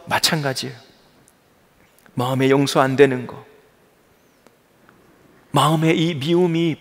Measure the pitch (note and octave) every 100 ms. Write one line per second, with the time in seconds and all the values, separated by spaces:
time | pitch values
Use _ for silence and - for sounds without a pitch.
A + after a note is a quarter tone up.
0 | - - - D#3+ C#3 B2+ B2 A#2+ - _
1 | _ _ _ _ _ _ _ _ _ _
2 | - - B2 C3 C3+ C#3 C#3 D#3 C3 C3
3 | C#3 B2 - - - - _ _ _ _
4 | _ _ _ _ _ _ _ _ _ _
5 | _ _ _ _ _ D3 D3+ D#3+ D#3+ F3+
6 | D#3+ D3+ C#3+ E3+ F3+ E3 E3+ C#3+